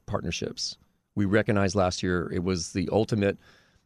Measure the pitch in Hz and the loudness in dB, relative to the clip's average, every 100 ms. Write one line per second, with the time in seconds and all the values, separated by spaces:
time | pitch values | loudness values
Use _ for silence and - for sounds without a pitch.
0 | - 101 - - - - - - _ _ | -8 -6 -4 -6 -6 -6 -10 -10 _ _
1 | _ 104 95 107 110 101 98 98 92 - | _ -2 2 2 4 2 2 2 0 0
2 | 92 90 - 92 87 90 - 98 80 101 | 0 0 -2 -2 -2 -2 -2 -2 0 2
3 | 110 107 98 - - - _ _ | 2 2 2 0 -10 -20 _ _